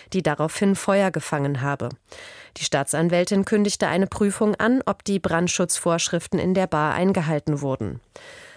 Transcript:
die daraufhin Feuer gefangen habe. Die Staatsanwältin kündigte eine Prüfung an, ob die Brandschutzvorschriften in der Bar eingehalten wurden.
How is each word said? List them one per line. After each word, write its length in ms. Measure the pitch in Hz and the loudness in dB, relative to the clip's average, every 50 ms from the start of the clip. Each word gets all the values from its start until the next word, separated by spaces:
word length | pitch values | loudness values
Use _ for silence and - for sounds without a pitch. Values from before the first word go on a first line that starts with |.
| - - | -12 -6
die 100 | - 185 | -4 -2
daraufhin 520 | 165 160 147 - 151 160 - - 208 196 196 | 0 0 0 0 -2 -2 0 0 2 2 2
Feuer 380 | - - - 196 202 196 190 | 2 2 2 2 2 2 2
gefangen 480 | 165 165 - - 160 147 139 143 143 127 | 0 -2 -4 -2 -2 0 0 0 -2 -2
habe. 300 | 131 143 143 - 117 123 - - _ - - - - - - - - - - | -2 -2 -2 -4 -4 -6 -8 -10 _ -20 -20 -20 -18 -20 -20 -20 -20 -18 -10
Die 80 | - - | -8 -4
Staatsanwältin 800 | - - 139 139 - - 151 165 175 175 175 180 - 208 196 190 | -2 0 0 0 0 0 0 2 2 2 2 2 2 2 0 2
kündigte 420 | - 226 208 208 202 - - 196 | 2 2 2 2 2 0 0 -2
eine 220 | 151 156 180 190 190 | 0 2 2 0 0
Prüfung 480 | - - 214 202 190 - 226 214 208 | 0 0 0 0 2 2 0 0 2
an, 260 | - 208 226 254 262 - | 2 2 2 2 2 0
ob 200 | - 196 - - | -2 -4 -4 -2
die 160 | - 196 185 | -2 -2 0
Brandschutzvorschriften 1200 | - 180 165 165 180 175 - - 180 170 - - - 175 165 165 - - 180 165 - - - 165 | 0 0 0 0 0 0 0 0 0 0 -2 0 0 0 0 0 0 -2 -2 -4 -2 -2 -2 0
in 140 | - 180 185 | 2 2 2
der 120 | 190 185 | 2 0
Bar 280 | 180 165 151 151 151 - | 0 0 0 0 0 0
eingehalten 680 | - 180 190 185 190 156 160 156 147 - 156 147 143 | 2 2 2 2 2 0 0 -2 -2 0 -2 -2 0
wurden. 400 | 143 135 131 - 110 87 65 - - _ - - - - - - - - - | -2 -2 -2 -2 -4 -6 -6 -8 -12 _ -20 -20 -20 -20 -20 -20 -20 -20 -20